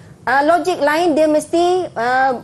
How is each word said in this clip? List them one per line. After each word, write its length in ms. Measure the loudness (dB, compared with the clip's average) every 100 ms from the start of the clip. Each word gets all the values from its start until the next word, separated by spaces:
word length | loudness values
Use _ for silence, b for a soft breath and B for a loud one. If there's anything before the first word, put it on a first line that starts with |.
| B B -2
uh, 140 | 0 2
logik 320 | 2 0 -2
line 400 | 0 0 0 2
dia 80 | 2
mesti, 640 | 0 0 0 0 0 -4
uh, 480 | -6 -2 0 0 -2